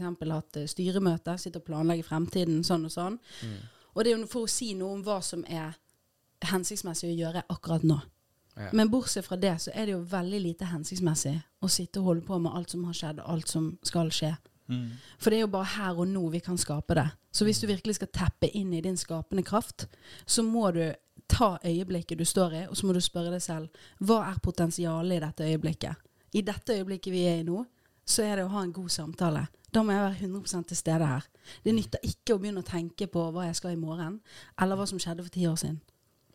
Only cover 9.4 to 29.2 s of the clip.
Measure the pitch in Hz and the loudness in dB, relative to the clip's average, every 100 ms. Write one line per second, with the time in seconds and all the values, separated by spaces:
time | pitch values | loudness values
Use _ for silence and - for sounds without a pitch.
9.4 | 196 165 - - 214 185 175 190 175 202 | 2 0 -4 -4 -2 -2 -2 -2 -2 -2
10.4 | 175 170 180 170 156 185 180 156 135 156 | -2 -2 -4 -4 -4 0 2 4 2 -2
11.4 | - _ 190 - 175 196 185 170 170 185 | -4 _ 0 2 0 0 2 2 2 0
12.4 | 165 160 170 175 175 170 156 156 - 165 | 0 -2 -6 -4 -4 -4 -6 -6 -2 -2
13.4 | 160 165 160 175 - 175 165 - 156 160 | 0 0 0 -2 -2 2 2 2 0 -2
14.4 | - _ - 123 120 123 - - - 220 | -8 _ -6 -4 -4 -8 -18 0 4 4
15.4 | 220 190 190 214 196 170 180 196 165 170 | 2 0 -2 -2 -2 0 0 2 0 -2
16.4 | 180 175 - 147 - 160 143 - _ - | -2 -2 0 -2 2 2 2 -2 _ 2
17.4 | 214 214 214 190 220 208 190 - 180 - | 4 4 0 -2 -2 -4 -2 0 0 2
18.4 | - 208 190 170 170 180 - 165 - 196 | 0 2 0 0 0 -2 -2 -6 -2 -2
19.4 | 175 208 - - - - - - - - | 2 0 0 -8 -14 -14 -20 -20 0 2
20.4 | 226 233 208 170 160 151 _ - - - | 4 4 4 4 0 -2 _ -20 0 4
21.4 | 220 175 175 165 185 175 165 165 170 - | 6 4 0 0 0 -4 -4 -2 2 4
22.4 | 180 160 185 - 196 180 175 175 170 180 | 4 2 -6 -2 2 4 2 0 -2 -4
23.4 | 170 160 160 - - - 196 226 190 190 | -4 -6 -8 -14 -20 -4 4 4 4 -2
24.4 | 175 175 165 165 170 160 175 180 156 - | -2 2 0 2 0 0 0 0 -2 -2
25.4 | 156 160 156 160 - - _ _ _ 208 | 0 0 0 -2 -6 -8 _ _ _ -2
26.4 | 202 202 - 208 190 190 190 180 175 170 | -2 -4 -2 -2 -2 -4 -2 2 4 2
27.4 | 165 180 240 _ _ _ - - 214 202 | 0 -2 -4 _ _ _ -2 0 2 0
28.4 | 185 208 185 175 180 - 156 165 | -2 -2 -2 -6 -6 -6 -6 -2